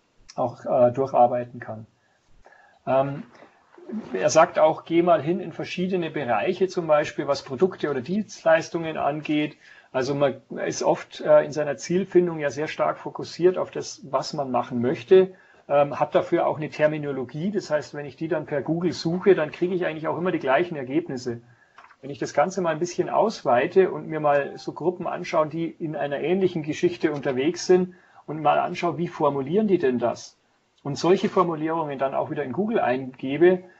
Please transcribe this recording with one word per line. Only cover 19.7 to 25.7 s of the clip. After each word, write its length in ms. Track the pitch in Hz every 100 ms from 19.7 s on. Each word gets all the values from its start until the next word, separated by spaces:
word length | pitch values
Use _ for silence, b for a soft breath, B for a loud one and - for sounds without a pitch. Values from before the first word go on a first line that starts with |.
ich 120 | 185 170
eigentlich 220 | 156 156
auch 100 | 156
immer 140 | 180
die 80 | 170
gleichen 360 | 143 139 175 156
Ergebnisse. 680 | 127 143 160 131 123 117 b b b b b _
Wenn 80 | 135
ich 80 | 135
das 160 | 147
Ganze 280 | - 160 185
mal 100 | 170
ein 80 | 156
bisschen 300 | 175 - 170
ausweite 840 | 139 202 - 147 120 131 190 185
und 160 | 147 160
mir 120 | 156
mal 380 | 151 143 139 -
so 160 | -
Gruppen 320 | 151 151 180 165
anschaue, 420 | 143 175 170 156
die 200 | 160
in 280 | 165